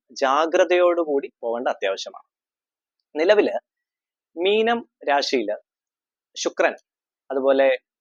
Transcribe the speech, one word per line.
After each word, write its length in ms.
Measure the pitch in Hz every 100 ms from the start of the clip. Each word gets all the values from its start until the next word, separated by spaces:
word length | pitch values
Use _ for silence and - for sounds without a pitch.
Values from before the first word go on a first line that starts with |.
| _
ജാഗ്രതയോടുകൂടി 1200 | 127 131 139 165 175 175 180 180 170 156 139 - -
പോകേണ്ട 260 | 117 117 139
അത്യാവശ്യമാണ്. 600 | - 98 95 101 - _ _ _ _ _ _ _ _ _ 151
നിലവിൽ 400 | 175 208 135 107 _ _ _ _ _ _ _ 160
മീനം 520 | 185 214 220 233 - _ 147
രാശിയിൽ 400 | 143 139 127 104 104 _ _ _ _ _ _ _ -
ശുക്രൻ 380 | 165 - 165 - _ _ _ _ -
അതുപോലെ 480 | 135 135 135 135 127 _ _